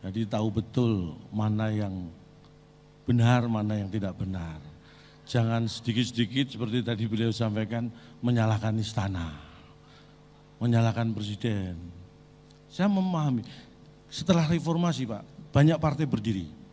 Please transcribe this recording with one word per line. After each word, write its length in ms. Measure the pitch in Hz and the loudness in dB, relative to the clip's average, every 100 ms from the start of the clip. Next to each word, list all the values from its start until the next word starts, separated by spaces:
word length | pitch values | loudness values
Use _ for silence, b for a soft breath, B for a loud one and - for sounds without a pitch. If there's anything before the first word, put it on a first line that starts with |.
Jadi 240 | 92 98 110 | -6 -4 -2
tahu 240 | 110 110 | -2 0
betul 640 | 107 101 - 120 104 85 73 - | -2 -2 2 2 2 -2 -8 -8
mana 400 | 104 107 107 110 | -2 0 0 0
yang 400 | 107 101 95 87 87 - - - - - - - - - | -2 -4 -6 -10 -14 -20 -20 -20 -20 -20 -20 -20 -12 2
benar, 400 | 120 117 123 117 | 4 6 4 2
mana 320 | 113 104 107 | -2 0 -2
yang 80 | 98 | -2
tidak 240 | 104 98 | -4 -4
benar. 480 | 92 95 92 82 78 73 - B B B B | -6 -6 -6 -8 -10 -14 -20 B B B B
Jangan 400 | - 123 113 117 | -4 0 2 2
sedikit-sedikit 880 | 113 - 120 113 117 113 113 127 139 | -2 -4 -2 0 0 0 0 0 -4
seperti 320 | 107 113 120 | -4 -2 -2
tadi 240 | 110 110 113 | -2 -2 -2
beliau 240 | 107 117 | 0 0
sampaikan, 560 | 110 117 104 107 117 117 - B B | 0 0 0 -2 -4 -6 -8 B B
menyalahkan 560 | 120 120 110 104 110 110 | 0 2 4 2 0 -2
istana, 560 | 107 - 98 90 82 73 - - - - B B B B - - - - | -2 -2 -2 -4 -6 -10 -18 -20 -20 -20 B B B B -20 -20 -20 -4
menyalahkan 480 | 117 117 113 110 113 | 2 4 4 2 -2
presiden. 720 | 104 104 104 120 104 92 82 85 - - - - - - - - | -2 -6 -4 -2 -2 -4 -8 -12 -18 -20 -20 -20 -20 -20 -20 -18
Saya 240 | - 196 | -2 2
memahami, 560 | 196 185 175 147 123 104 B B - - - - | 2 0 0 2 0 -4 B B -20 -20 -20 -16
setelah 320 | - - 175 | -8 2 4
reformasi 640 | 156 170 147 165 175 131 120 | 4 2 2 2 2 0 -4
Pak, 160 | 104 - - - 139 | -6 -10 -18 0 6
banyak 240 | 147 156 | 6 6
partai 240 | 156 139 | 0 0
berdiri. 480 | 151 117 107 98 80 78 - | -2 0 0 -2 -4 -14 -20